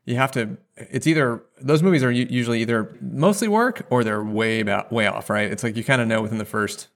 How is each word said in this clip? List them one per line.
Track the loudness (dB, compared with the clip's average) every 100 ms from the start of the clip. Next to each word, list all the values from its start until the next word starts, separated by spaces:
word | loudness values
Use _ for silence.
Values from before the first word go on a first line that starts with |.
| -6
you | -2
have | 0
to, | -2 -4 -6 _ -20
it's | -8 -2 2
either, | 2 2 -2 -10 _
those | 0 2
movies | 4 4
are | 2
u-, | 2 0
usually | -2 0 0
either | 0 0 -2 -8
mostly | -10 0 2 2 2
work | 2 0 -2 0
or | 0
they're | 2 0
way | -2 0 0 0
about, | 0 0 -2
way | 0 0
off, | 0 -2
right? | -2 -2
It's | -2
like | -4 -4
you |
kinda | 0 0 2
know | 0
within | -2 -4
the | -4
first | -2 -4 -4 -16